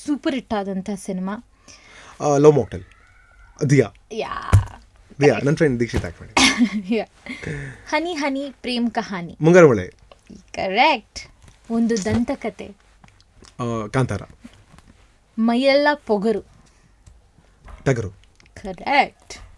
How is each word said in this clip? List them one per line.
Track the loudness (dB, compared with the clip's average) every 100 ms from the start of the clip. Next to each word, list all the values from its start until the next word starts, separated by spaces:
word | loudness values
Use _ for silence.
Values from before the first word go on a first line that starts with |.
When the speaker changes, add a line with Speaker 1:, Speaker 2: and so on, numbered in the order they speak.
| -6
Speaker 1:
ಸೂಪರ್ | -4 -2 -4
ಹಿಟ್ | -4
ಆದಂಥ | -4 -2 -6 -6 -8
ಸಿನಿಮಾ. | -6 -6 -6 -8 -12 _ -20 -20 -20 -20 -20 -4
Speaker 2:
ಆ, | 0 2
ಲವ್ | 2
ಮಾಕ್ಟೇಲ್. | 0 -4 -10 -16 -20 _ _ _ _ -20 -8 0
ದಿಯಾ. | 2 2 -2 -14
Speaker 1:
ಯಾ. | -10 -8 -8 0
Speaker 2:
ದಿಯಾ, | 0 0 -12 -20 _ -18 2
Speaker 1:
ಕರೆಕ್ಟ್. | 2 4 0
Speaker 2:
ನನ್ನ | 2
ಫ್ರೆಂಡ್ | 2 0
ದೀಕ್ಷಿತ್ | -2 -4 -6
ಆಕ್ಟ್ | -12
ಮಾಡಿ. | -4 2 2 4 0 0 -4 -4
Speaker 1:
<laughs> |
ಯಾ. | -4 _ -16 -12 -10 -10 -12 -14 -4
ಹನಿ | -2 -2
ಹನಿ | -2 -2 -4 -6 -8
ಪ್ರೇಮ್ | -4 -2 0
ಕಹಾನಿ. | -2 -4 -8 -8 0
Speaker 2:
ಮುಂಗಾರು | 6 8 8
ಮಳೆ. | 6 -4 -14 -20 -20 _ -20 _
Speaker 1:
ಕರೆಕ್ಟ್. | -8 -4 2 4 2 -4 -18 -18 -20 -20 _ -4
ಒಂದು | -2 0 0 0
ದಂತಕತೆ. | -2 -2 -4 -8 -10 -18 -18 _ _ -20 _ _ _ -20 -8
Speaker 2:
ಆ, | -6 -4 -2
ಕಾಂತಾರ. | -2 0 -2 -8 -20 -20 -20 _ -20 _ _ _ _ _ -2
Speaker 1:
ಮೈಯೆಲ್ಲ | 0 2 4 4 4
ಪೊಗರು. | 0 0 0 0 -2 -4 -20 _ _ _ _ -20 -20 _ _ _ _ -20 -6 -2
Speaker 2:
ಟಗರು. | 0 -2 -10 _ _ -20 -16
Speaker 1:
ಕರೆಕ್ಟ್. | -12 -10 0 2 2 _ -20 -20 -20